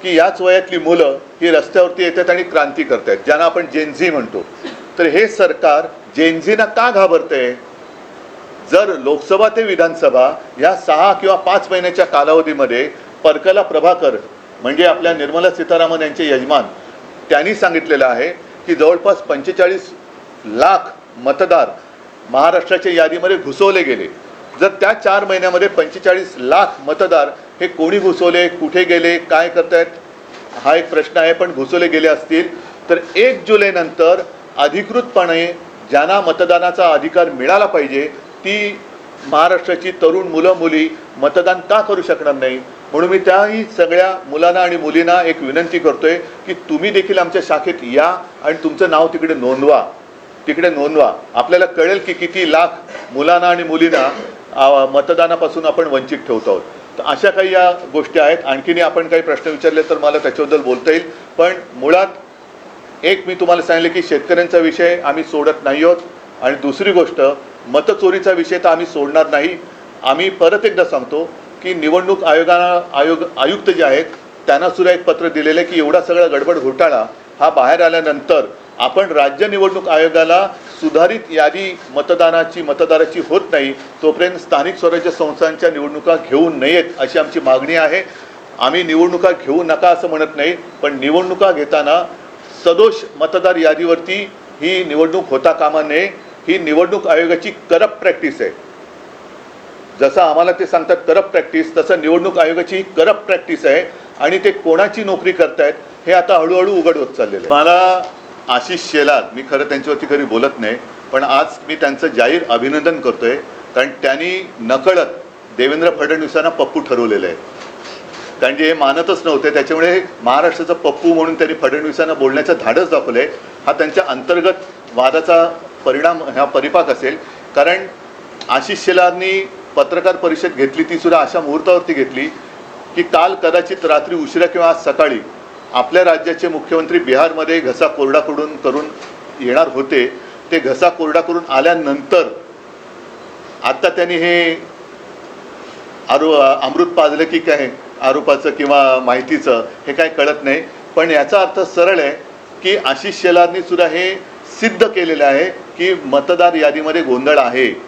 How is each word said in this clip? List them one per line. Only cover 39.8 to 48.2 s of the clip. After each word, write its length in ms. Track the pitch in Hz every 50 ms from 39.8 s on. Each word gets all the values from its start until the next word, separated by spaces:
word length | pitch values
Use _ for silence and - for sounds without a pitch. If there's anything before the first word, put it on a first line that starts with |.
| - 185
तरुण 360 | 175 - 175 160 165 190 190 180
मुलं 280 | 160 160 160 180 185
मुली 420 | 175 165 165 156 156 156 160 156 - - - - -
मतदान 420 | 131 147 147 185 175 175 185 180
का 220 | 175 - 202 214
करू 200 | 208 214 202 185
शकणार 340 | 170 - 165 - 156 147 143
नाही? 220 | 135 131 131 127 131 131 - - - - -
म्हणून 180 | - 151 170 175
मी 100 | 185 190
त्याही 460 | 190 190 185 190 202 214 220 220 220 - - -
सगळ्या 400 | 175 165 170 175 185 190 190 185 - 135
मुलांना 360 | 139 151 165 175 175 185 180
आणि 140 | 175 170 170
मुलींना 460 | 156 151 151 160 170 165 175 180 175
एक 180 | 165 160 -
विनंती 380 | 143 131 139 160 170 170 175 175
करतोय 380 | 170 160 135 - - 156 165 175
की 360 | 165 - - - - - 185
तुम्ही 380 | 180 - - 160 147 165 208
देखील 280 | 202 196 185 190 202 185
आमच्या 220 | 175 165 - 185 170 -
शाखेत 260 | 160 151 - 151 143 - -
या 400 | 120 123 139 151 170 185 180